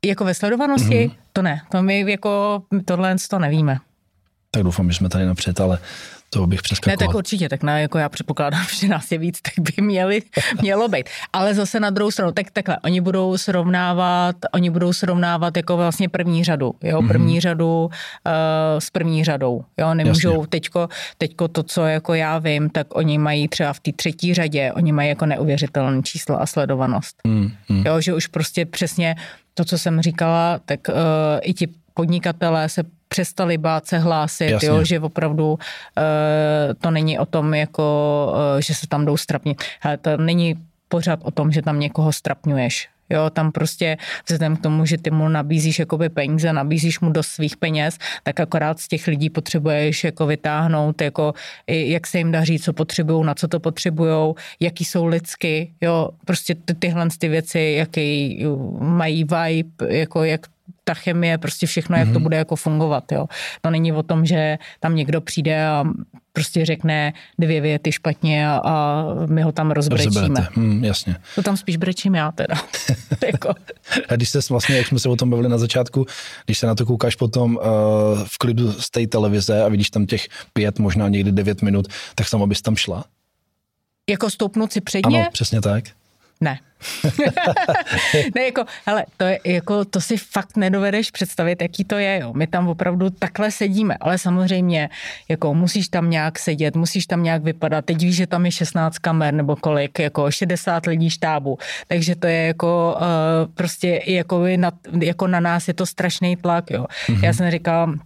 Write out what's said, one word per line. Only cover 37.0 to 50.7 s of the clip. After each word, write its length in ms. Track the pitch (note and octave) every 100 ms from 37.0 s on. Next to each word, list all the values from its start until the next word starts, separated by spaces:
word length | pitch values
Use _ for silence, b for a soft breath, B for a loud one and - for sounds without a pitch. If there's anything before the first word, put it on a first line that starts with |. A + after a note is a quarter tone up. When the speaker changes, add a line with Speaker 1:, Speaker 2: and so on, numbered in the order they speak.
| D#3 D3+
Speaker 1:
o 80 | D#3
tom, 280 | E3 D3+
jako, 300 | D3+ D3+ - D3+ D3 D3 D3 C#3+ E2 D3 C#3
eh, 40 |
že 120 | -
se 120 | D3+ -
tam 180 | D3
jdou 120 | D3 D3+
ztrapnit. 460 | - C#3 D3+ C#3+ B B
Hele, 160 | D3 D3
to 200 | - D3+
není 380 | D#3+ F3 E3+ D#3+ - _ _
pořád 320 | E3+ E3+ E3
o 80 | -
tom, 220 | - D3+
že 100 | D#3
tam 180 | D3+ D3
někoho 320 | D3 - D#3
ztrapňuješ. 760 | D3 - - - C#3 A#2+ - - _ _
Jo, 180 | D#3 D#3
tam 220 | D#3+ D#3+
prostě 440 | D3+ D#3 - E3 D#3 B B
vzhledem 320 | - E3 D#3 D#3+
k 60 |
tomu, 240 | D#3 D#3 D#3+
že 120 | E3
ty 120 | E3
mu 180 | D#3 D#3
nabízíš 500 | D#3 D3 D#3+ D#3 D#3
jakoby 300 | D#3+ D#3 E3
peníze, 440 | D3+ C#3 D#3 E3
nabízíš 480 | D#3+ C#3+ D#3+ E3 D#3+
mu 100 | E3+
dost 140 | D#3 D#3
svých 280 | - D3+ -
peněz, 420 | E3 D#3 D3+ - B B
tak 180 | - C#3+
akorát 400 | E3+ E3 D3+ D#3+
z 80 | -
těch 180 | D#3 -
lidí 240 | D3 D#3
potřebuješ 760 | D#3+ D#3 E3 D3+ D3 D3+ C#3
jako 220 | E3 D3+ D3+
vytáhnout, 760 | D3+ D#3 D3+ E3